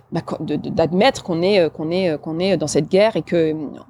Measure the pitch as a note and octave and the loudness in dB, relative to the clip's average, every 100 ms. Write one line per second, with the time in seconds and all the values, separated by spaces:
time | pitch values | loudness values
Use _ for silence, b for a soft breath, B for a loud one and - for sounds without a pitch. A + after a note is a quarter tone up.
0 | _ E3+ - - D3+ D3 C#3 D3 D#3+ F3+ | _ -8 -6 -8 -4 -6 -4 -2 0 4
1 | B3+ - - E3 F3+ G#3 D#3 - D#3+ F3+ | 2 2 -4 0 2 4 2 -2 -4 0
2 | F#3 D3 E3 D#3+ F#3+ F3 D#3 D#3+ D#3 F#3 | 0 -2 -4 -2 0 0 0 0 2 4
3 | A3 F3+ - E3+ D#3+ D#3 D3 - | 4 2 -2 0 0 -2 -8 -12